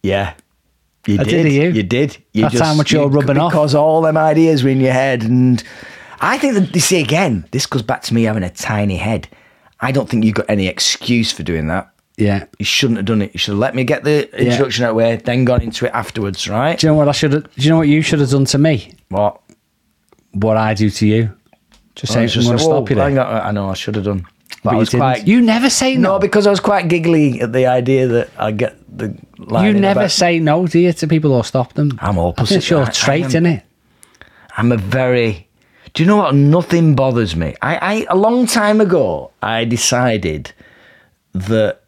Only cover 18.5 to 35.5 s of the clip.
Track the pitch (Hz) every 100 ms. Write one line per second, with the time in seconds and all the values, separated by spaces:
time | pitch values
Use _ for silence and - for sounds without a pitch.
18.5 | 139 156 127 - - _ 98 104 - _
19.5 | _ _ _ _ _ _ _ _ 98 110
20.5 | 110 110 107 107 - 107 110 113 - _
21.5 | _ _ _ _ - 123 117 113 123 120
22.5 | 117 160 - 107 110 143 139 127 110 -
23.5 | 104 98 95 - 104 98 98 87 _ _
24.5 | - - 110 113 123 131 123 107 240 233
25.5 | 226 262 - 262 262 226 196 196 208 202
26.5 | 196 208 202 170 170 165 160 147 113 120
27.5 | 127 127 127 123 135 127 117 - - 107
28.5 | 107 123 - - - 110 - - - -
29.5 | - 202 202 196 202 202 - 175 170 156
30.5 | 160 180 170 175 160 160 160 151 127 110
31.5 | 131 120 - 147 120 101 92 87 - 117
32.5 | 190 - 165 120 - - 147 131 160 170
33.5 | 131 _ _ _ _ - _ - _ -
34.5 | - 117 117 98 131 127 123 113 87 -